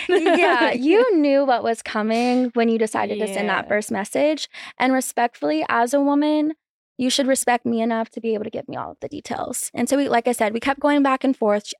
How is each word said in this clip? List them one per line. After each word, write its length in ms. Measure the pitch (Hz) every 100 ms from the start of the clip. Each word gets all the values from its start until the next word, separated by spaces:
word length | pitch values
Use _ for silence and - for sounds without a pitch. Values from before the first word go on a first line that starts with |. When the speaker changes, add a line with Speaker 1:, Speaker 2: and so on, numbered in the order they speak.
| -
Speaker 1:
<laughs> 300 | 370 349 349
Speaker 2:
Yeah, 340 | 349 254 269
you 440 | 254 269 403 508 349
knew 280 | 285 277
what 180 | 277 233
was 180 | 226 226
coming 640 | - 220 214 226 247 247 254
when 140 | 233 233
you 100 | 226
decided 400 | 220 226 208 208
to 120 | 208
send 160 | 196 202
that 140 | 190
Speaker 1:
Yeah. 40 | -
Speaker 2:
first 220 | 208 214
message. 560 | 208 208 262 294 302 - - - -
And 140 | 254
respectfully, 720 | 254 - - 240 - 294 311 -
as 240 | 233 240
a 60 | 285
woman, 540 | 285 285 302 302 302 320 _ _ _ -
you 120 | 254
should 160 | 269 262
respect 400 | 262 - 240 240
me 140 | 226
enough 260 | 233 226 226
to 100 | -
be 120 | 226
able 100 | 214
to 60 | 214
give 180 | - -
me 80 | -
all 160 | -
of 80 | -
the 80 | -
details. 600 | - - - - 247 -
And 140 | - 240
so 80 | 277
we, 120 | 277
like 200 | 233 247
I 40 |
said, 200 | 240 214
we 60 | 226
kept 180 | 277 277
going 220 | 294 294
back 220 | 277 262
and 120 | 269 262
forth. 360 | 214 208 - -